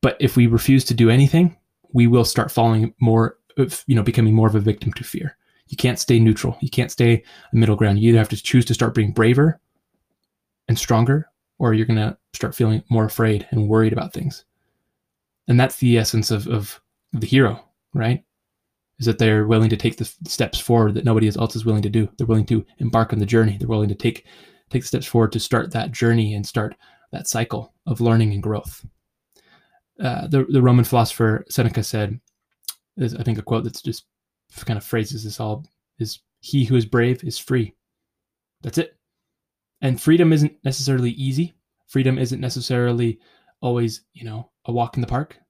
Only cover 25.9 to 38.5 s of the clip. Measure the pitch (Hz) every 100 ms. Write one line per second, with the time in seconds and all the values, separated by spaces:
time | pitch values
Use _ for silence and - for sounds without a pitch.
25.9 | 117 117 117 107 104 104 - 107 - _
26.9 | _ _ - - 117 110 110 113 _ -
27.9 | 117 117 113 107 98 107 107 - - -
28.9 | _ _ _ _ _ _ _ _ _ _
29.9 | _ 185 120 - 139 131 139 123 123 113
30.9 | 123 117 - 113 110 - - 113 - 104
31.9 | 110 104 113 _ _ _ _ - - _
32.9 | - 123 117 117 110 - 113 113 - -
33.9 | 113 _ _ _ _ _ - - 104 -
34.9 | 117 107 110 110 - 107 107 151 _ _
35.9 | _ 110 - _ _ - 139 117 127 107
36.9 | 123 117 127 143 - - 127 107 _ _
37.9 | _ _ _ _ _ _